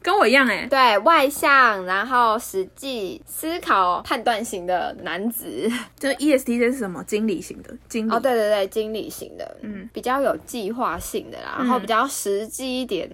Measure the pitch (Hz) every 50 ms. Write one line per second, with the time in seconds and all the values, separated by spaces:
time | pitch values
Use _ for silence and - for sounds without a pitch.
0 | - 349 370 415 330 220 240 277 269 240 202 175 165 247 277 269 262 240 214 202
1 | 208 302 339 320 277 277 285 - - 302 277 269 254 233 214 196 185 180 185 196
2 | 208 247 262 247 240 226 214 226 - - - 190 190 - - - - 277 262 233
3 | 196 180 120 - - - - - - 320 330 359 370 339 254 196 185 180 175 -
4 | - - 302 247 214 240 233 202 233 - - 190 175 180 180 175 - - - -
5 | - 165 160 180 202 233 226 - - - 104 113 160 220 240 247 226 - _ -
6 | - 269 269 262 262 302 285 269 269 - 233 240 240 233 254 277 226 190 175 156
7 | 185 - - 208 220 220 190 160 175 - - - - - - 247 _ - - 233
8 | 220 220 220 233 233 269 247 226 214 208 214 208 190 196 - 220 214 214 220 214
9 | - - - - - - - 87 - - - - - 214 208 196 185 233 - -
10 | - 240 254 277 277 214 165 160 - - - 240 208 185 226 247 240 190 160 175
11 | - - - 226 - - - 62 60 64 - - 254 247 254 240 190 208 226 220
12 | 247 277 277 - - 208 202 196 214 214 - - 262 262 254 254 262 240 214 165
13 | - -